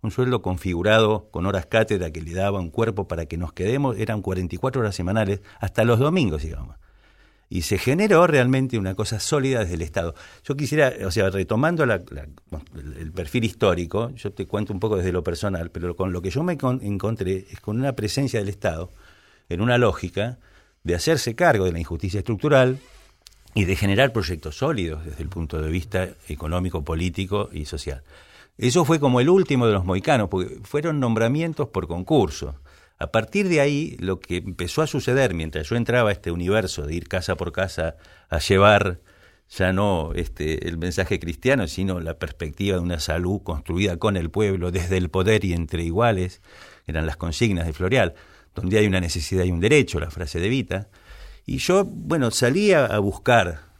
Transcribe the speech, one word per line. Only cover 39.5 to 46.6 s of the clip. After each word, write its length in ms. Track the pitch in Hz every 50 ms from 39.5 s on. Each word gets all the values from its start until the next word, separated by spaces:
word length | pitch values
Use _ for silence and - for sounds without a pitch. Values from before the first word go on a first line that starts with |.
| - - 92 92
no, 400 | 92 95 104 101 95 82 78 80 80
este, 540 | - 85 - - - 76 78 78 - - 90
el 100 | 85 82
mensaje 400 | 82 90 82 - 92 - 104 -
cristiano, 480 | - 85 80 - - 123 139 131 98
sino 320 | 78 - - 95 98 92 87
la 200 | 80 80 85 -
perspectiva 580 | 92 80 - - 85 78 73 - 98 101 95
de 60 | 90
una 180 | 87 90 87 82
salud 420 | - - 80 85 90 90 101 101
construida 540 | - - 80 73 - - 85 87 101 98 87
con 200 | 82 - 107 101
el 140 | 92 82 80
pueblo, 400 | - 101 110 101 95 92 85 90
desde 280 | 87 92 87 87 95 92
el 100 | 90 82
poder 360 | - 95 92 101 107 107 98
y 80 | 95
entre 300 | 87 82 80 76 - 85
iguales, 600 | 85 85 82 98 117 120 107 90 92 92 - - _ - - -